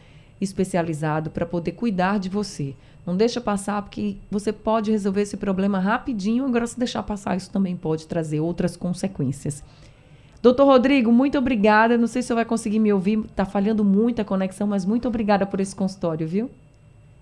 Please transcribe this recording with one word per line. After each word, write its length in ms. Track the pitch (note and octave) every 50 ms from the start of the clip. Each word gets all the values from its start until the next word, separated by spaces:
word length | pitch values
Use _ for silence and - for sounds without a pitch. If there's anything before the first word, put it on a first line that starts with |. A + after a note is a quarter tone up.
| - - - - - - - -
especializado 880 | G3 G3 - G3+ F#3 F#3+ - F3 E3 E3+ D#3+ D3 D#3+ D#3 D3+ D#3+ D#3 D3+
pra 140 | - F3+ E3+
poder 280 | E3+ - F3 D#3+ F3+
cuidar 460 | F3 - A#3+ A#3+ F#3+ F3+ F3+ F#3+ G#3 G#3
de 120 | F#3 F#3
você. 440 | F#3+ G#3 G#3 G3+ - - C#3+ C#3 C3 - - - - - -
Não 100 | F3 F3+
deixa 240 | F#3+ A3+ A#3+ - A#3+
passar, 420 | A#3+ G#3 G3+ G3 G3+ G#3 G#3 G#3
porque 340 | G3+ - - A3 G#3 G#3 G3 - - -
você 220 | G3 G#3 G3+ G#3+
pode 380 | G#3 - - A3 A3 A3+ G#3 G#3+
resolver 320 | A3 G#3+ G3 G3+ F#3+ G#3
esse 140 | G#3 G3+ -
problema 420 | G3 G3+ G3 F#3+ F#3 G3 G3+ G3+ F#3
rapidinho. 680 | F#3 G3+ A#3 B3+ - D#4 A#3+ G3+ F#3 G#3+ A3+ B3 C#4
Agora, 200 | C4+ A#3+ A#3 A#3
se 120 | A#3 - A#3
deixar 240 | B3+ B3 - A#3
passar, 340 | G3 - G#3 G3 - - F3
isso 140 | F#3 F#3 -
também 260 | - G3 G3 F3+ F3+
pode 300 | E3+ - D#3 D#3+ D#3 D#3+
trazer 340 | - F3 E3+ D#3+ D3+ D3+ D3+
outras 360 | D#3 E3+ E3+ F3 F3+ F3 F3
consequências. 840 | - - F3 F3 - - F#3+ F#3+ - C#3 B2+ D3 - - D3+ D3 - - - - - - - - - - - - - - - - -
Doutor 240 | - A#3+ B3 C4+ C#4
Rodrigo, 480 | C#4 C4+ B3+ A3 C#4 C#4+ C4+ A3 A3+
muito 240 | A#3 A#3+ C#4 D4 C#4+
obrigada. 600 | C#4+ A#3+ C#4 C4+ G3+ G3 G#3+ G#3+ G#3+ A3+ A#3 A#3+ A#3
Não 80 | A#3
sei 160 | A3+ - B3+
se 60 | A#3+ -
você 60 | A#3+
vai 100 | A#3 A3+
conseguir 340 | A#3 A#3 A3 - A3 G#3 A3
me 140 | A3 G#3
ouvir. 300 | G3+ F#3+ F3 G#3 A3 G#3+ - - -
Tá 80 | - F#3+
falhando 400 | F#3+ - G3+ G3 A3 A3 G#3+ G#3+
muito 380 | G3 F#3+ G3+ A3+ B3 A#3+ A#3
a 20 | G#3
conexão, 420 | - G3 F#3+ F#3+ F#3+ F#3+ - G#3
mas 180 | G#3 G3+ G3 F3
muito 220 | G3 A3 A#3+ -
obrigada 380 | B3 G#3+ A3+ G#3+ G3+ G#3 G3 G3
por 140 | G3 - F#3+
esse 160 | G3 G3 -
consultório, 500 | - G3 F#3 F#3+ - - E3 D#3+ D#3+ D#3+
viu? 240 | D#3 F3+ G3+ A#3 C#4 - - - - - _ - - - - - - - -